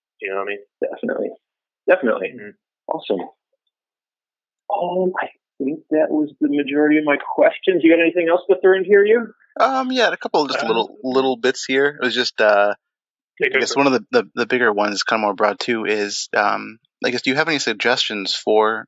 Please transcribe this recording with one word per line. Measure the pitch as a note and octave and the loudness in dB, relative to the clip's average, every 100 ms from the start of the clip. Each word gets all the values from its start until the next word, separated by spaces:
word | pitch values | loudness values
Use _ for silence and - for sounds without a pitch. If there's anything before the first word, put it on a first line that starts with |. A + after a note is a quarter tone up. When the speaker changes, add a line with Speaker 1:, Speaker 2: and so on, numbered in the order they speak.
| _ _ | _ _
Speaker 1:
You | G2 | -8
know | G2 | -6
what | |
I | G2+ | -6
mean? | G2+ - _ | -8 -14 _
Speaker 2:
Definitely. | - - A#3 - - - _ _ _ _ - | -8 -6 -6 -6 -8 -10 _ _ _ _ 0
Definitely. | F#3 A#2+ G#2 F#2+ B2 | 2 0 -2 -6 -10
Speaker 1:
Mm-hmm. | G#2 - _ _ - | -18 -20 _ _ -10
Speaker 2:
Awesome. | - - F#2+ E2 - _ _ _ _ _ _ _ _ _ _ _ _ - | -8 -6 -6 -6 -16 _ _ _ _ _ _ _ _ _ _ _ _ -8
Um, | - F3 F#3 F#3 - | -6 -4 -2 -2 -4
I | - - _ - | -8 -12 _ -8
think | C#3 - - | -6 -8 -2
that | D#3 D#3 | 0 0
was | D3+ D3 - | 0 -4 -2
the | D3+ | -2
majority | C#3+ C3+ C#3+ D3+ D3+ | 0 0 2 4 4
of | |
my | D3+ C#3+ | 2 0
questions. | - - D#3 - - F3 | -2 2 2 2 0 4
You | D#3+ | 4
got | E3 | 4
anything | E3 F3 E3 | 4 0 0
else | F3 - | 0 2
to | F#3 | 2
throw | F#3+ F#3+ | 4 4
in | F#3 | 4
here, | G3+ | 4
you? | G#3 A#3+ A3+ - _ - | 6 2 0 -12 _ -2
Speaker 3:
Um, | B3 C4 B3+ | 0 0 -2
yeah, | B3+ G3+ | 0 0
a | F3 | 0
couple | - E3+ | -2 -2
of | C#3 | 0
just | B2+ | -2
Speaker 1:
Uh, | A2+ | -2
Speaker 3:
little, | A2+ - - | -2 -4 -2
little | B2+ C3 C3+ A#2+ | 0 2 0 0
bits | B2 - - | -2 -2 -2
here. | C3+ C#3+ D3 | 0 0 0
It | B2 | -2
was | A#2 | -2
just, | A#2 - | -2 2
uh, | G#2+ G2+ G#2 G2+ _ _ _ _ _ - | 4 4 2 0 _ _ _ _ _ -6
Speaker 1:
Yeah, | C3+ | -2
Speaker 3:
I | |
Speaker 1:
go | C3 | -2
Speaker 3:
guess | A#2+ | 0
Speaker 1:
for | C#3 | 2
it. | |
Speaker 3:
one | C#3 | 2
of | B2 G2+ | 2 0
the, | B2 | -2
the, | G2 A#2 | -2 -4
the | A#2 | -2
bigger | B2+ A#2 | 0 0
ones, | G#2 G#2 G2 | 0 -2 -4
kind | - A2+ | -4 -2
of | G#2 | -2
more | |
broad | F#2+ G#2 G2 | 0 -2 -2
too, | - A2+ | -4 -4
is, | G#2 G#2+ G#2 - - | -2 -2 -4 -8 -4
um, | A2+ G#2 G#2+ G#2+ A2+ _ _ | -2 0 -2 -8 -18 _ _
I | B2 | -6
guess, | B2 | -4
do | - | -2
you | C#3 | -2
have | D#3+ | -2
any | C#3+ | -2
suggestions | A#2+ G#2 A#2 C3 - G#2 F#2+ - | -4 -4 -2 -2 -2 -6 -6 -4
for | - G#2+ G#2+ A2 | 0 2 2 -2